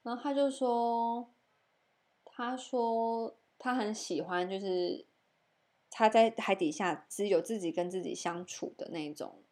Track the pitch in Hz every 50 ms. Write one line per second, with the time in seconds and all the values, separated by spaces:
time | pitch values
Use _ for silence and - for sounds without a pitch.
0 | _ 233 240 240 - 294 277 277 285 277 269 - 262 247 240 233 233 233 233 233
1 | 233 233 233 240 240 240 _ _ _ _ _ _ _ _ _ _ _ _ _ _
2 | _ _ _ _ _ - _ - 240 240 262 254 - - - 247 233 233 226 226
3 | 226 226 226 226 226 220 - _ _ _ _ _ - 254 247 262 214 214 220 -
4 | - - 175 151 - 185 180 180 180 185 190 190 202 190 185 180 180 175 180 -
5 | - _ _ _ _ _ _ _ _ _ _ _ _ _ _ _ _ _ - -
6 | 226 220 220 226 226 226 226 - - - 196 190 175 151 151 - 202 175 156 -
7 | - _ - - 202 208 190 160 165 - 226 214 180 165 160 180 175 180 185 185
8 | 175 165 175 - - 175 170 175 180 - - - 170 - - - - - - 165
9 | 151 147 151 - - - 92 - - _